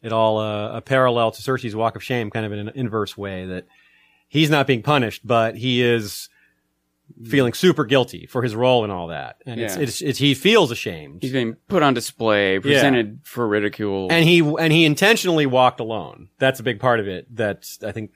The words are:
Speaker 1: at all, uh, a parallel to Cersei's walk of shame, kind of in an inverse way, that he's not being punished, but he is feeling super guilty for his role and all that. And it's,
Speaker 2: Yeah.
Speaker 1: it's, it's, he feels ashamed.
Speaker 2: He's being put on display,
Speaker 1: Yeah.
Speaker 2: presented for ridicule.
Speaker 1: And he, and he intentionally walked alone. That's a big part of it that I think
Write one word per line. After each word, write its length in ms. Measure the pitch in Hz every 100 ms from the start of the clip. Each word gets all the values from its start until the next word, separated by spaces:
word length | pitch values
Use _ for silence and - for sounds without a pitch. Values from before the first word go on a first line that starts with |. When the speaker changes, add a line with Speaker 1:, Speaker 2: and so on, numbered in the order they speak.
Speaker 1:
at 80 | 113
all, 260 | 113 110 107
uh, 380 | 107 104 107 113
a 40 |
parallel 500 | - 135 127 120 113
to 100 | -
Cersei's 340 | - 131 120 107
walk 180 | 113 107
of 80 |
shame, 260 | - 123 107
kind 160 | 113 107
of 60 |
in 80 | 104
an 120 | 104 131
inverse 420 | 120 107 101 -
way, 280 | 101 92 92
that 200 | 92 - _ _ _ _ _ _
he's 220 | 147 156
not 160 | 151 135
being 160 | 123
punished, 420 | 123 147 110 - 107
but 300 | 117 113 113
he 260 | 127 123
is 460 | 123 117 104 - - _ _ _ _ _ _ _ _ - 117
feeling 280 | 139 123
super 320 | - 180 151 113
guilty 400 | 135 123 85 80
for 160 | 127
his 140 | 120 107
role 280 | 127 123
and 80 | 107
all 160 | 92 85
that. 300 | 78 62 - -
And 140 | 113
it's, 140 | 113 92
Speaker 2:
Yeah. 80 |
Speaker 1:
it's, 180 | 139 -
it's, 180 | 151 -
he 140 | 143
feels 380 | 131 196 220 143
ashamed. 500 | 117 110 82 73 82
Speaker 2:
He's 100 | 131
being 220 | 131 113 110 _
put 160 | 190
on 100 | 147
display, 640 | 120 - - 113 104 98 95
Speaker 1:
Yeah. 60 |
Speaker 2:
presented 580 | 139 143 143 127 107 113
for 240 | - - 113
ridicule. 600 | 104 104 - 104 98 95
Speaker 1:
And 140 | 165 160
he, 140 | 175
and 340 | 151 160 160
he 120 | 160 156
intentionally 600 | 147 202 226 185 160 143
walked 340 | 127 127 -
alone. 500 | 113 110 73 - - _
That's 200 | 131 131
a 40 |
big 160 | 117 104
part 200 | 127 117
of 80 | 101
it 200 | 90 - 117
that 340 | 107 95 - - 107
I 60 |
think 200 | 110 107